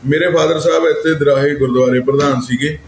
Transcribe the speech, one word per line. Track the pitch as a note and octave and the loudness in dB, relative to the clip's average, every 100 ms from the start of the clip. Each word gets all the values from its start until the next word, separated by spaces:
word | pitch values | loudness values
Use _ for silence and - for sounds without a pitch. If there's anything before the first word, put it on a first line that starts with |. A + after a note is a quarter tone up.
| B2+ | -2
ਮੇਰੇ | D3+ F3 | -2 0
ਫਾਦਰ | E3 D#3 D#3+ | 0 0 0
ਸਾਹਿਬ | E3 D#3+ E3 | 0 0 0
ਇੱਥੇ | D3 D#3+ | 0 0
ਦਰਾਹੇ | D#3 C#3+ C3+ C#3+ C#3+ | 0 2 2 0 0
ਗੁਰਦੁਆਰੇ | C3 B2 B2+ B2+ | 0 2 2 2
ਪ੍ਰਧਾਨ | B2+ C#3 C#3+ C3 | 0 0 0 -2
ਸੀਗੇ | B2 B2 C#3+ D3+ | -4 -4 -4 -6